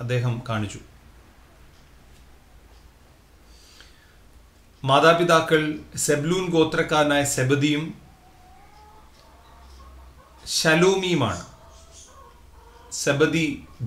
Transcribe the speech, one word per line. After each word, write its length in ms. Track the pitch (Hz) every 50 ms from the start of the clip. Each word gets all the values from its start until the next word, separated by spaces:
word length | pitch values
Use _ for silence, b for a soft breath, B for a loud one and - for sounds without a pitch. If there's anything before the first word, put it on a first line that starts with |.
| 120
അദ്ദേഹം 320 | 117 123 123 120 123 113 123 - -
കാണിച്ചു. 320 | 113 107 104 98 - - - - - - - - - - - - - - - - - - - - - - - - - - - - - - - - - - - - - - - - - - - - - - - - - - - _ - - - b b b b b b b b b b b b b b b - - - - - - _ _ _ - _ _ - 131
മാതാപിതാക്കൾ 760 | 135 139 160 165 170 165 175 170 165 160 160 - 160 156 156 151 156 - - - - - -
സെബ്ലൂൻ 380 | - 147 143 143 160 180 190 185 175 165
ഗോത്രക്കാരനായ 680 | 160 160 156 - 165 160 - 165 151 147 147 143 143 139 135 -
സെബദിയും 500 | - 127 127 147 139 139 151 147 147 160 170 - - - - - _ - - - - - - - - - - - - - - - - - - - - - - - - - - - - - - - - - - - - - - - - - - - - - - - -
ശലോമിയുമാണ്. 840 | - 165 156 170 175 185 196 190 185 180 170 151 123 104 90 87 - - - - - - - - - - - - - - - - - - - - - - - - - - - - - - - - -
സെബദി 440 | 151 139 139 156 156 156 165 160 147 - - - - - - 123